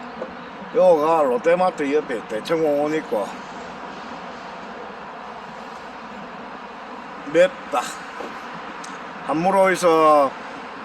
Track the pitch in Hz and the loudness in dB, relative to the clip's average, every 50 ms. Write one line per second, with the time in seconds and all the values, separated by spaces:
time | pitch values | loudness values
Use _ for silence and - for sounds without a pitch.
0 | - - - - - - - - - - - - - - - 220 185 185 170 151 | -14 -14 -12 -10 -12 -12 -12 -14 -14 -14 -14 -14 -12 -2 2 6 8 8 8 8
1 | 147 160 165 160 147 131 120 120 - 165 170 180 185 185 180 - 147 135 143 151 | 6 4 6 6 6 4 4 4 4 4 6 6 4 2 2 0 -2 2 2 2
2 | 143 - 123 104 - - 113 107 - - 170 160 160 151 147 143 147 151 156 156 | 2 0 -4 -6 -6 -6 -6 -6 -2 0 0 2 4 2 2 2 2 2 0 -2
3 | 151 - 120 104 95 - - - - - - - - - - - - - - - | -2 0 -2 -2 -2 -2 -6 -12 -12 -12 -12 -12 -12 -12 -12 -12 -12 -12 -12 -12
4 | - - - - - - - - - - - - - - - - - - - - | -12 -12 -12 -12 -12 -12 -12 -12 -12 -12 -12 -12 -14 -14 -12 -12 -12 -14 -14 -14
5 | - - - - - - - - - - - - - - - - - - - - | -14 -14 -14 -14 -14 -14 -14 -14 -14 -14 -14 -14 -14 -14 -14 -14 -14 -14 -14 -14
6 | - - 220 214 202 - - - - - - - - - - - - - - - | -14 -14 -14 -14 -14 -14 -14 -14 -14 -12 -14 -14 -14 -14 -14 -14 -14 -12 -12 -12
7 | - - - - - 143 151 165 180 185 - - - - - - - - - - | -12 -12 -12 -12 -10 0 4 6 6 6 4 -6 -10 -4 -4 -4 -4 -4 -8 -10
8 | - - - - - - - - - - - - - - - - - - - - | -12 -12 -12 -10 -10 -10 -10 -12 -12 -12 -12 -12 -12 -12 -12 -12 -12 -12 -12 -12
9 | - - - - - - 143 160 175 190 190 196 190 190 180 160 180 170 160 160 | -12 -12 -12 -12 -6 -4 -2 2 2 4 6 6 6 6 4 4 6 6 6 8
10 | 160 156 151 147 139 127 - - - - - - - - - - | 8 8 8 8 6 4 2 -6 -12 -12 -12 -12 -12 -12 -12 -12